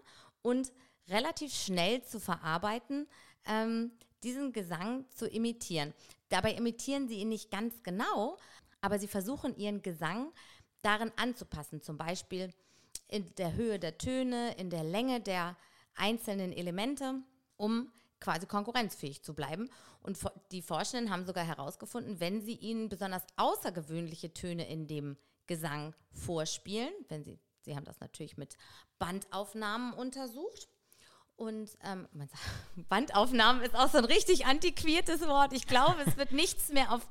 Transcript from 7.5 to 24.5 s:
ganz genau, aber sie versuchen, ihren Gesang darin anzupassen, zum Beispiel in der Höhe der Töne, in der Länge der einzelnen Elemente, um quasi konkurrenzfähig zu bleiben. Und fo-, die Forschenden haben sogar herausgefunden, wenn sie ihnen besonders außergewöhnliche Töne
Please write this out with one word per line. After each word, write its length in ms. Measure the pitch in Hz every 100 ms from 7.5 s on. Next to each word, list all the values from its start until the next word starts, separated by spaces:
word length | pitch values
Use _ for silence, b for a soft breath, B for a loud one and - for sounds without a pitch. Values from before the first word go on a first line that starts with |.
ganz 320 | 196 233 -
genau, 540 | - 190 339 302 240 381 B B B B
aber 160 | 196 202
sie 100 | 202
versuchen, 480 | 202 190 277 277 -
ihren 240 | 208 202
Gesang 500 | 196 160 160 208 302 - B B B _
darin 280 | 208 208 226 -
anzupassen, 640 | 247 240 175 156 147 151
zum 160 | - 151
Beispiel 560 | 160 180 - 185 185 - B B B B -
in 260 | 202 170 -
der 180 | 170
Höhe 240 | 170 233 196
der 180 | 170 160
Töne, 560 | 254 262 254 240 240 -
in 100 | 185
der 160 | 170
Länge 360 | 156 196 262 247
der 340 | 196 180 175 180 b b b
einzelnen 580 | - 202 233 - 196 185
Elemente, 720 | - 175 180 240 277 269 269 262 _ _ -
um 340 | 214 233 254 b b -
quasi 260 | 190 165 180
konkurrenzfähig 760 | 202 208 247 202 - 147 143
zu 120 | -
bleiben. 340 | 151 139 170 247 B B B
Und 160 | - 190
fo-, 140 | 196 - -
die 120 | 185
Forschenden 480 | - 160 - 247 226
haben 140 | 180 180
sogar 180 | 180
herausgefunden, 760 | 165 147 143 - 214 240 220 180
wenn 200 | 170 214
sie 140 | 208
ihnen 340 | 226 214 226 220
besonders 340 | 165 190 185 - -
außergewöhnliche 960 | 247 427 247 175 147 160 165 165 165
Töne 340 | - 180